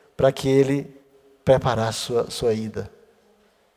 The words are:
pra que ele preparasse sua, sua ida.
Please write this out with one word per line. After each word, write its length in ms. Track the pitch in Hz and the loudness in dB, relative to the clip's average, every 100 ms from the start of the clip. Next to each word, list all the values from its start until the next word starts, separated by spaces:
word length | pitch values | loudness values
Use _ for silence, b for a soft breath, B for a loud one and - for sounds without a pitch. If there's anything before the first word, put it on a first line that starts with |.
| b - | b 0
pra 160 | 135 | 0
que 160 | - 135 | 0 2
ele 480 | 135 131 139 135 - _ _ _ _ | 4 4 0 -6 -16 _ _ _ _
preparasse 540 | - 131 - 113 110 110 | 2 2 2 -2 -2 -4
sua, 320 | - 117 - | -4 -4 -4
sua 240 | - 120 | -2 -2
ida. 380 | 110 110 104 107 - _ _ _ _ _ _ _ | -2 -4 -10 -12 -16 _ _ _ _ _ _ _